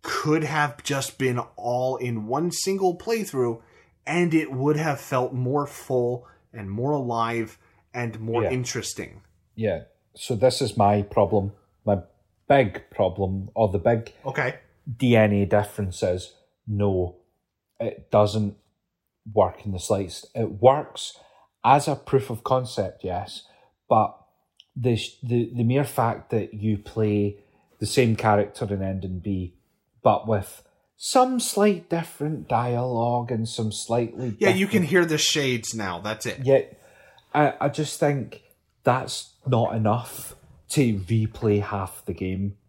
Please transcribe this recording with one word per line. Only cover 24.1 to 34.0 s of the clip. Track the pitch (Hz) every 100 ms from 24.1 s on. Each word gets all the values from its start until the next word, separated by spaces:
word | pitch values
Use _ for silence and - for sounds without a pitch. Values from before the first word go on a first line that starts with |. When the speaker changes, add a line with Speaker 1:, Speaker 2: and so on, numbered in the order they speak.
| - _ _ _ _ -
Speaker 2:
the | - 123 113
sh-, | - -
the, | 123 120 117
the | 123 113
mere | 131
fact | 139 - 117 - -
that | 113 98
you | 107 107 101
play | - 113 107 104 104 101 _ _ _ _
the | 104
same | - 120 110
character | 110 104 101 - 101
in | 101
End | 95 95
and | 92 92
B, | 92 95 90 _ _ _ _ _
but | 120 104 107
with | 104 98 - _ _ _ _
some | - 262 254 254
slight | - 202 208 185 -
different | 170 165 - 147 151 -
dialogue | 117 120 120 127 120 117 120 117
and | 117 113
some | - 110
slightly | 104 - 117